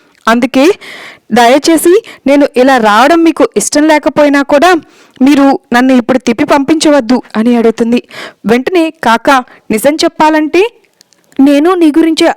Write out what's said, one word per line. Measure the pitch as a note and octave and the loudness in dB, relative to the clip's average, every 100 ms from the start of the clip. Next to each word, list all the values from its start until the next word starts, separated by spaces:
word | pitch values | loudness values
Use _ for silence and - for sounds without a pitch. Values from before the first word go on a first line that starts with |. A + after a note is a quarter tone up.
| _ _ A3 | _ _ -4
అందుకే | A#3+ B3+ C4 D#4 - - - - - - | -2 0 0 0 0 -8 -20 -20 -20 -4
దయచేసి | A3+ A#3 C#4+ E4 D#4+ E4+ G#4 - - C4 | 0 2 2 0 0 2 0 -2 -8 -2
నేను | C#4+ D4 A#3+ | 0 0 0
ఇలా | C4 B3+ | 0 2
రావడం | G#3+ G#3 C#4+ E4+ | 2 2 2 2
మీకు | E4 D4 C4+ G#3 | 0 0 -2 -2
ఇష్టం | - D4 D#4 | -4 -2 0
లేకపోయినా | D4+ D4+ D4+ D4 C#4 | 0 -2 0 0 0
కూడా | C4+ C#4+ F4 E4 - _ _ - | 0 0 2 0 -4 _ _ -2
మీరు | C4 C#4 C#4 B3+ - | 0 2 2 0 -2
నన్ను | A#3+ C4 | -2 2
ఇప్పుడు | B3+ A#3 C4 | 0 0 -4
తిప్పి | A#3+ A3 | -2 -4
పంపించవద్దు" | D4 D4 C#4 D#4+ D#4 C#4+ A3+ B3+ - A3 | -2 -2 -2 -2 0 0 0 -4 -4 -4
అని | A#3 A#3+ | -2 0
అడుగుతుంది. | A3+ A3+ A#3 A#3+ - - - _ G3+ | 0 -2 -2 -4 -6 -20 -20 _ -4
వెంటనే, | B3 F4+ F4+ D#4+ | -2 -2 -2 -4
"కాకా, | - A#3 A3+ D4+ C4 - - - | -4 -2 -2 0 -2 -4 -16 -8
నిజం | G#3+ C#4 | -2 -2
చెప్పాలంటే | D#4 E4 - D#4 D#4 D#4 F4 A4+ _ _ _ _ _ _ - | -2 -4 0 0 0 -2 -2 -2 _ _ _ _ _ _ 0
నేను | C4+ C#4+ E4+ | 2 2 0
నీ | F#4 D#4+ | 0 0
గురించే | D4+ E4 D#4+ E4 | 2 0 0 -2